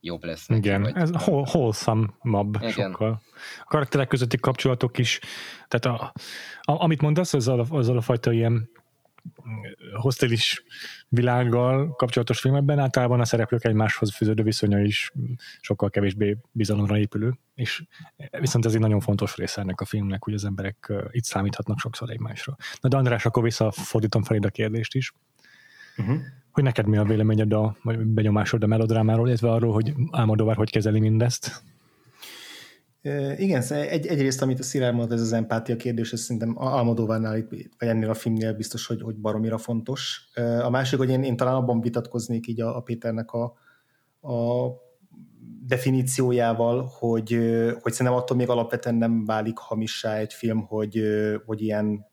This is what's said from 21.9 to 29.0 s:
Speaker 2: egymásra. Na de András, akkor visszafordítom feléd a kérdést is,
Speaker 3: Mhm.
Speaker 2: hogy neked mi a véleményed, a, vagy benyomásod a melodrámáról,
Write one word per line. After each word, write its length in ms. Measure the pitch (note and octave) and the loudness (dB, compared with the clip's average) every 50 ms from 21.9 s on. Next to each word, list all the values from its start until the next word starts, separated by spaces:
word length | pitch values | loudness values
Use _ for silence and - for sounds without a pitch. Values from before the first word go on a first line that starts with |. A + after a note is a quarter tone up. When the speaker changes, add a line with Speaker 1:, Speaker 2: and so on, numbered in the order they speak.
| A#2 - A#2 A2+ | -8 -8 -10 -8
Speaker 2:
egymásra. 460 | A2+ A2+ A2+ A2+ G#2+ - - - C#3 - - - - - | -8 -8 -8 -10 -10 -10 -10 -12 -12 -12 -14 -16 -14 -2
Na 80 | - C3 | 0 2
de 80 | C3 | 2
András, 280 | C3+ C3 B2+ A#2+ A2 - | 4 4 2 2 2 0
akkor 180 | A#2 - B2 A2+ | 2 2 2 2
visszafordítom 800 | A#2 A2+ - A2+ G#2+ - - - - - A2+ G#2+ G#2+ - A#2 G2+ | 2 2 2 0 0 0 -4 -10 -2 0 0 0 2 0 0 0
feléd 220 | - A#2 G#2 G2 | 2 0 0 0
a 40 | G2+ | -2
kérdést 460 | - - A2+ A2 G#2+ A2+ A2 - - | -2 -2 -4 -2 -2 -4 -4 -4 -4
is, 180 | C3+ B2+ - _ _ _ _ _ _ _ - - _ _ _ _ - - - _ | -4 -6 -6 _ _ _ _ _ _ _ -20 -20 _ _ _ _ -20 -20 -16 _
Speaker 3:
Mhm. 200 | - G2+ G2 C3+ E3 - - - - _ _ | -6 -2 0 -2 -2 -2 -8 -16 -20 _ _
Speaker 2:
hogy 120 | _ - C#3 | _ 2 2
neked 240 | C3 A#2+ - G#2+ | 2 2 2 2
mi 100 | G2+ G#2+ | 4 4
a 60 | G#2+ G#2+ | 4 4
véleményed, 500 | G#2 A2 G#2+ A2 G#2+ G#2+ G#2+ A2 G#2+ G#2+ | 4 4 4 4 4 4 4 4 4 2
a, 240 | G#2+ G#2+ A2 G#2 - - | 2 2 0 -2 -2 -4
vagy 220 | A2+ A2+ A2+ A2 | -4 -2 0 0
benyomásod 580 | A2 A2+ A2 G#2+ G#2+ G#2 G#2+ G2+ - - A2+ G#2+ | 2 2 2 4 4 4 2 2 2 0 2 2
a 40 | |
melodrámáról, 600 | G#2 G#2+ A2 A2+ A2 A2+ A2+ | 4 4 4 4 4 4 4